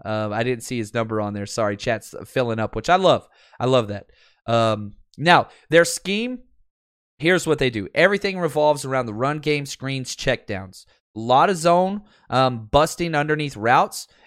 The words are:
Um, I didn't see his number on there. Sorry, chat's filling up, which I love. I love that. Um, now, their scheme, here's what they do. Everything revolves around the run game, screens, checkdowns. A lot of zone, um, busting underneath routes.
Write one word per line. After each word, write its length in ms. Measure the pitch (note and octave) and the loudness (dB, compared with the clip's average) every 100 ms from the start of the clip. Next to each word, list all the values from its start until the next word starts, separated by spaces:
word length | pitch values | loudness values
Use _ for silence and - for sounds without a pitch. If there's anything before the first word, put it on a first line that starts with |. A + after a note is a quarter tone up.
Um, 280 | G#2 G#2+ G#2+ | -6 -4 -4
I 100 | G#2+ | -2
didn't 220 | B2 A#2+ | -2 -4
see 140 | - B2 | -6 -6
his 140 | G#2 | -4
number 280 | A#2 A2 A2 | -4 -4 -4
on 120 | G#2 | -4
there. 140 | G#2 G2+ | -6 -6
Sorry, 300 | - G#2 G2+ | -4 -2 -2
chat's 380 | B2 A2 - - - | -4 -4 -6 -16 -6
filling 320 | C3 A#2+ A2 | -2 -2 -2
up, 160 | G#2+ | -4
which 160 | A2+ - | -4 2
I 60 | F#3 | 4
love. 320 | F3+ A#2 - _ _ - | 4 4 0 _ _ -4
I 60 | B2 | 2
love 220 | B2+ G#2 | 2 0
that. 220 | G2+ - _ _ _ - | -6 -14 _ _ _ -2
Um, 480 | A#2 A2+ G#2+ G#2 - _ - | 2 2 0 -6 -16 _ -2
now, 320 | D#3 D#3+ - - - | 4 4 4 -6 2
their 140 | D#3+ | 4
scheme, 560 | E3 - F#3 G#3 A#3+ B3 - _ _ _ _ _ _ - | 4 0 -4 -4 -4 -8 -16 _ _ _ _ _ _ -4
here's 280 | D#3 F3+ D#3+ | 0 2 2
what 140 | C3+ | 0
they 100 | C3 | 0
do. 160 | A2+ F#2+ | -2 -4
Everything 460 | - F#3 G3 G3 F#3+ | 2 2 2 -4 -4
revolves 440 | E3 D3+ D3+ C#3 | -2 2 2 2
around 220 | C3+ C3 A#2 | -2 -2 -2
the 80 | |
run 240 | G#2+ C#3 D3+ | -4 -4 -2
game, 260 | D3+ D3 | -2 -2
screens, 520 | C#3 - C3+ C3+ B2+ - | -4 -10 -8 -8 -8 -6
checkdowns. 680 | C3+ A#2+ - F#2+ F#2+ - - _ _ | -2 -2 -4 -10 -10 -18 -20 _ _
A 60 | G#2+ | -6
lot 300 | A2+ C3 F3+ | 2 4 4
of 80 | F3 | 2
zone, 440 | E3+ F3 F#3 G#3 - _ - | 2 2 2 -4 -12 _ -4
um, 380 | B2 C3 A#2+ G#2+ | 0 0 -2 0
busting 420 | C#3+ D#3+ - E3+ | 2 2 0 -4
underneath 400 | D3+ D3+ D3+ D3 | -2 0 -2 -4
routes. 540 | G#2 A2+ C#3 G#3 - - _ | -2 2 4 2 -4 -16 _